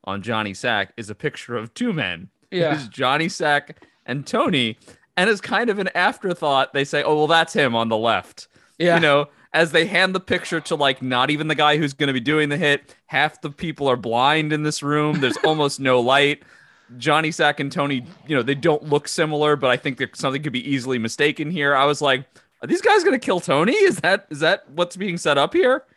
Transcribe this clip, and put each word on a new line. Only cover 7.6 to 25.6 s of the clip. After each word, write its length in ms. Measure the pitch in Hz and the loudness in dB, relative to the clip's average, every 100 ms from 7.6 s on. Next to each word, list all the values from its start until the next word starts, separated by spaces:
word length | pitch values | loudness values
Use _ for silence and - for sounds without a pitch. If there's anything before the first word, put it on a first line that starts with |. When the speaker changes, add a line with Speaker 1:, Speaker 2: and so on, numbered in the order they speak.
| 131 | 0
Speaker 1:
on 140 | 117 113 | 0 0
the 80 | 110 | 0
left." 520 | 117 98 - - - _ _ - | 0 0 -4 -16 -20 _ _ -2
Speaker 2:
Yeah. 180 | 175 165 | 2 4
Speaker 1:
You 40 | |
know, 280 | 151 143 147 _ _ | 4 4 0 _ _
as 160 | 156 165 | 0 2
they 140 | 160 165 | 2 2
hand 280 | 180 185 | 2 0
the 60 | 185 | -2
picture 400 | - 175 - 165 | -4 -4 -2 -6
to, 140 | - | -4
like, 260 | 156 139 135 | 0 0 0
not 300 | 131 123 139 | -2 0 0
even 160 | 151 156 | 0 2
the 60 | |
guy 240 | 151 151 151 | 4 4 4
who's 160 | 147 | 0
gonna 180 | - 143 | 0 -2
be 80 | 131 | 0
doing 280 | 120 156 147 | 0 2 2
the 60 | 143 | 2
hit. 380 | 147 143 - _ - | 2 0 -2 _ -4
Half 340 | 143 151 - | 0 0 -2
the 100 | 156 | -12
people 380 | - 165 151 139 | -8 -8 -2 0
are 80 | 123 | 0
blind 560 | 113 117 135 156 151 | 0 2 2 2 0
in 120 | 151 | -2
this 180 | 151 - | -2 -4
room. 380 | 143 151 151 156 | -2 0 0 0
There's 160 | 131 - | 0 0
Speaker 2:
<laughs> 80 | |
Speaker 1:
almost 340 | 156 156 139 139 | 0 2 0 0
no 200 | 135 127 | 2 2
light. 420 | 120 139 143 - _ - _ _ - 123 | 4 4 2 0 _ -20 _ _ -20 -6
Johnny 320 | 139 151 156 | 0 0 0
Sack 300 | - 151 147 | 0 0 0
and 100 | 139 | -4
Tony, 340 | 147 143 131 - - 151 | -4 -4 -4 -8 -16 -4
you 80 | 139 | -2
know, 60 | |
they 140 | 117 139 | 0 0
don't 260 | 160 151 | 0 0
look 220 | 156 143 - | 0 -2 -2
similar, 460 | - 156 151 151 143 | -2 -2 0 2 2
but 140 | 131 | 2
I 60 | 127 | 0
think 220 | 143 127 | -2 -6
that 180 | 123 - | -8 -6
something 260 | 139 143 | -4 -4
could 100 | 147 | -6
be 160 | 123 139 | -6 -4
easily 300 | 135 127 127 | -4 -2 -4
mistaken 520 | 113 - 151 151 151 | -4 0 0 0 -6
here. 220 | 175 143 135 | -2 0 2
I 80 | |
was 180 | 143 143 | 2 2
like, 220 | 143 131 - _ _ _ | 0 0 -4 _ _ _
"Are 40 | 156 | -4
these 160 | 349 | 0
guys 220 | 392 415 | 4 4
gonna 140 | 349 262 | 4 0
kill 180 | - 180 | 0 -2
Tony? 340 | 180 143 190 | 0 2 2
Is 260 | 415 392 185 | 4 2 2
that, 260 | 170 196 - | 0 0 -2
is 120 | 143 | -2
that 280 | 160 202 - | 0 0 -2
what's 260 | 151 175 180 | -4 -4 -4
being 200 | 202 175 | -6 -2
set 220 | 160 139 | 0 2
up 160 | 160 | 2
here?" 300 | 349 | 2